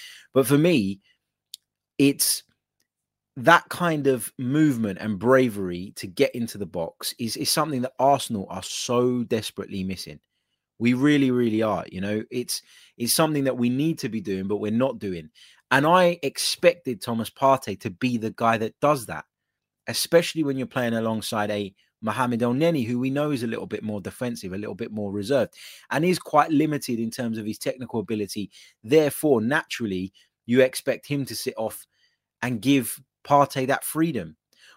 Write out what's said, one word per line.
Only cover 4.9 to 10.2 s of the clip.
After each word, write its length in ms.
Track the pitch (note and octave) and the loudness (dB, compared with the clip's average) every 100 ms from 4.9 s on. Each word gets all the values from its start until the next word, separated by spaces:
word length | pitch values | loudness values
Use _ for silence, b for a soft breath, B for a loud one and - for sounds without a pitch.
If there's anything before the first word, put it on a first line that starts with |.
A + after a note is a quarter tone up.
| F#2 | -4
and 160 | G#2+ G2 | -4 0
bravery 760 | A#2 C3 B2+ G2+ F#2 F2 G2+ | 2 2 2 -2 -6 -6 -10
to 140 | - G2+ | -12 -8
get 260 | F2 C3+ | -2 -2
into 240 | B2 A2+ G2+ | -2 -8 -8
the 80 | F2+ | -8
box 480 | F2 E2 - - - | -6 -8 -8 -10 -8
is, 160 | A2+ - | -8 -4
is 140 | D3 | -2
something 320 | E3 D#3 C3 | -2 -2 -4
that 120 | B2 - | -6 0
Arsenal 480 | C3+ C3+ - G#2+ - | 2 4 0 -6 -6
are 140 | F#2+ | -10
so 580 | - - - B2 B2+ B2 | -10 -8 -2 2 2 0
desperately 640 | A2+ A2+ - - - G2 | -2 -2 -4 -10 -10 -6
missing. 340 | F#2+ F#2 D#2 D2+ | -6 -8 -12 -16